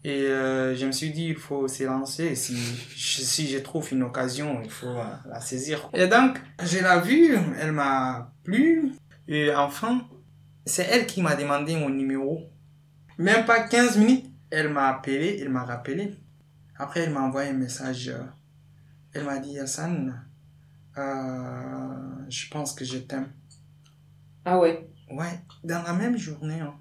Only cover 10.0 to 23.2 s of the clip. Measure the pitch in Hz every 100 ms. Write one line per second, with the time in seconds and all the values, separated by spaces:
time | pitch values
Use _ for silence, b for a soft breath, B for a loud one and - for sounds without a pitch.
10 | - - - - - - - - 175 240
11 | - - 170 143 143 143 147 165 143 135
12 | 135 135 135 160 170 - - _ _ _
13 | _ - 175 226 226 233 226 233 240 208
14 | 220 254 - - - 156 151 147 135 131
15 | - 139 160 - 139 127 123 123 - 151
16 | 208 202 - _ _ _ - - 143 175
17 | 165 143 131 135 143 135 127 - 131 123
18 | 127 127 131 - _ _ _ b b b
19 | _ 143 143 135 143 139 135 - 160 170
20 | 131 123 - - - - b b - -
21 | 139 135 131 127 127 127 131 131 131 131
22 | 135 135 139 - - 151 139 - 127 127
23 | - 135